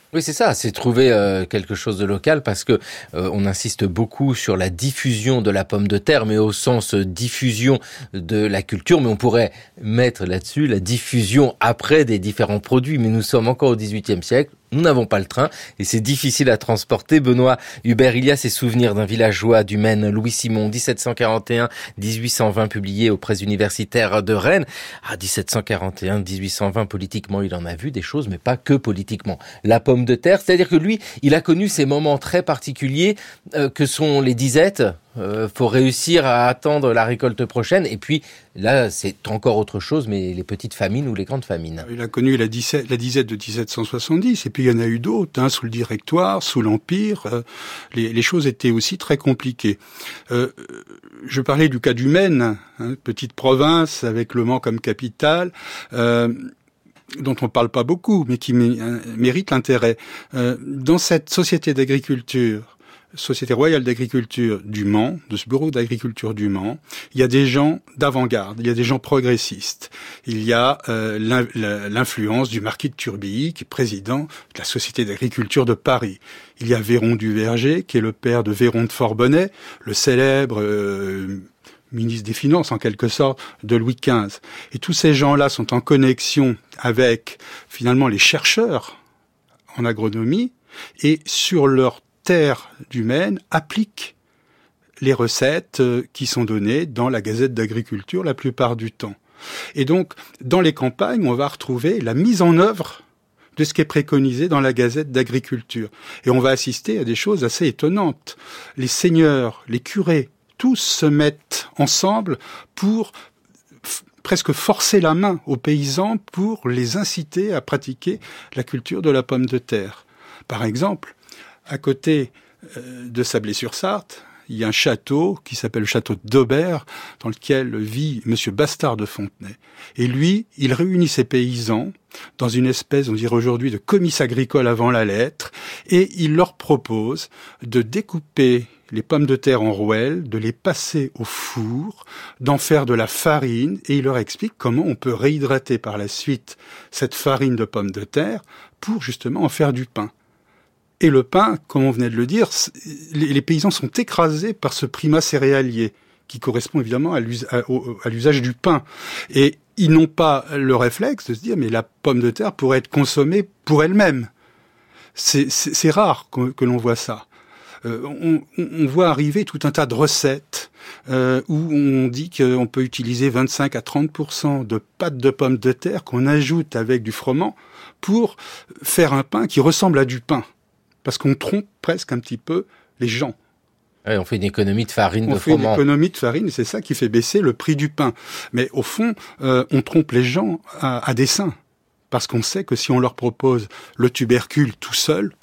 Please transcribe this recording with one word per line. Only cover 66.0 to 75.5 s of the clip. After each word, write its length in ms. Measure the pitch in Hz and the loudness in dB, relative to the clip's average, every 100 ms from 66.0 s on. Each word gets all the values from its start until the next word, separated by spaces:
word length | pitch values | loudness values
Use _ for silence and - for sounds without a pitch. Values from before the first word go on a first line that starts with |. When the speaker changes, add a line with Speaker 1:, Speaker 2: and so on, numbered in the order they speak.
| 123 110 110 | -6 -6 -8
Speaker 2:
du 160 | 104 104 | -4 -2
Mans, 300 | 98 101 151 _ - - | -2 -4 -8 _ -18 -10
il 60 | 127 | 0
y 40 | |
a 40 | 127 | 4
des 180 | 131 139 | 4 4
gens 340 | 131 147 170 - - | 4 2 0 -8 -2
d'avant-garde, 640 | 143 131 123 113 98 110 | 0 2 0 -2 -4 -4
il 60 | 120 | -2
y 60 | |
a 20 | |
des 100 | 117 | 0
gens 140 | 120 135 | 0 0
progressistes. 960 | - 139 123 120 - 92 - - - - - - - | 0 2 2 0 0 -8 -10 -12 -16 -18 -20 -14 -8
Il 160 | 110 | -4
y 100 | 110 | 0
a, 280 | 117 127 139 - | 2 2 0 -4
euh, 300 | 110 110 107 | -4 -4 -4
l'in-, 260 | 110 127 120 | 0 0 0
la, 360 | 117 104 104 104 | -4 -4 -4 -4
l'influence 600 | 110 127 - 104 117 131 | -4 -4 -2 -2 0 -2
du 100 | 110 | -4
marquis 300 | 104 - 143 | -6 -6 -8
de 60 | - | -6
Turbilly, 580 | - 98 98 110 156 | -10 -8 -8 -6 -6
qui 120 | 160 - | -8 -12
est 40 | |
président 520 | - 120 101 98 131 | -4 -4 -4 -6 -6
de 360 | 151 - - - | -6 -14 -18 -12
la 60 | |
Société 420 | - 127 - - 107 | -8 -6 -6 -4 -6
d'agriculture 600 | 101 127 - 107 | -4 -6 -4 -2